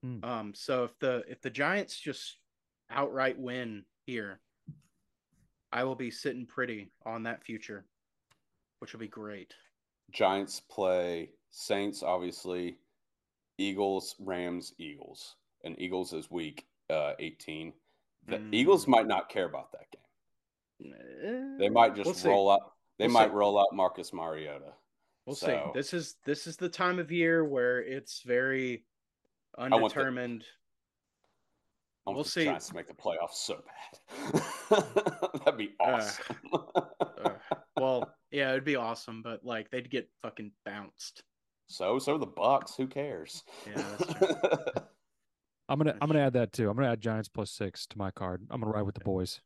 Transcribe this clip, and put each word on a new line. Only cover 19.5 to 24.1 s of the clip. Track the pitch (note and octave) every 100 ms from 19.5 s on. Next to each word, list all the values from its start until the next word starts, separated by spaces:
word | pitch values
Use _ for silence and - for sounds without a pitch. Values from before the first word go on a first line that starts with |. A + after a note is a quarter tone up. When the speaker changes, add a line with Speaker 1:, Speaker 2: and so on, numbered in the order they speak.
| C2+ -
Speaker 3:
that | - -
game. | - _ _ _ _ _ _ _ _ -
Speaker 2:
Uh, | A#1+ B1 B1+ F#3+ B3 C4+ -
Speaker 3:
They | G2+
might | A2+ A#2 G2+
just | G2+
Speaker 2:
we'll |
see. | F3 F#2+
Speaker 3:
roll | G2 G2
up. | G2 - _ _ _
They | A2
Speaker 2:
We'll |
Speaker 3:
might | A#2+ G#2+
Speaker 2:
see. | G#2
Speaker 3:
roll | G#2 G2+
out | G2
Marcus | G2 F#2 - E2+